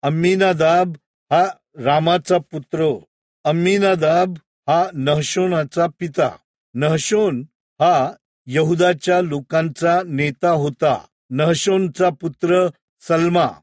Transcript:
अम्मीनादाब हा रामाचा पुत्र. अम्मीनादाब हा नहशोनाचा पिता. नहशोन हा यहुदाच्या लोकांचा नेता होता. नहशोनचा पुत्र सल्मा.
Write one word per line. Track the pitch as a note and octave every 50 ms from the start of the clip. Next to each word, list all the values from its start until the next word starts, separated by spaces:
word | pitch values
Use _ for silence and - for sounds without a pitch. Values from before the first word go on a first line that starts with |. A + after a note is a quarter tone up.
| -
अम्मीनादाब | C#3+ D3+ D#3+ E3 F3+ F#3+ F#3+ G3 F#3+ F3+ D#3 D#3+ D#3+ E3 F3 F#3 F3+ E3 D3 _ _ _ _ _ _
हा | C#3+ E3 F3+ G3 - _ _ _ _ D#3+
रामाचा | A#2+ C3 C#3+ D#3 D#3+ E3 F3 F3+ - - F3+ F3
पुत्र. | C#3+ _ - D3+ C#3 _ - D#3 D#3+ D#3 C3 G2+ - _ _ _ _ _ _ _ _
अम्मीनादाब | D3 D#3 E3+ E3+ F3+ G3 G3+ G3 G3 F#3+ F3 D#3 D#3 D#3+ F3 F3+ F#3 F3+ D#3+ _ _ _ _ _ -
हा | D3+ E3+ F3+ F#3 -
नहशोनाचा | C3+ C3 C#3+ D3 D3+ D3 - - F3+ F3+ F#3 F3+ E3 D3+ C#3 - E3+ E3+ E3+ D3+ _
पिता. | F3 E3+ C#3 - D#3 B2 - - _ _ _ _ _ _ _
नहशोन | A#2+ C#3+ D3+ D#3+ D#3+ - - G#3+ G#3 G#3+ G3 D3 A#2+ C3+ - _ _ _ _ _ _
हा | D3 E3+ F3+ D3 B2+ D3+ G3+ _ _ _ _ _ _
यहुदाच्या | - B2 D3 D#3+ D#3 E3+ E3 F3 F3+ F3+ D3 - F3+ F#3 F3+
लोकांचा | F3+ E3+ C#3+ C#3+ C#3 _ - D#3+ D#3+ E3 C#3 - E3 E3+ E3+ F3+ F#3
नेता | F3 D3+ C3+ D3 D3 C#3+ _ - F3
होता. | E3+ D#3 C#3+ D3 C3 _ - D3+ B2+ G2 - - _ _ _ _
नहशोनचा | B2+ C3 D#3 D#3+ E3+ D#3 - G3 F#3+ F#3+ F#3+ F3+ C3+ - F3+ F3+
पुत्र | D#3+ - - E3 C3+ _ - E3+ F3 F#3 F#3 F3 - _ _ _ _ _ -
सल्मा. | - E3+ E3 E3 E3+ F3 F3 D#3+ B2+ F2+ -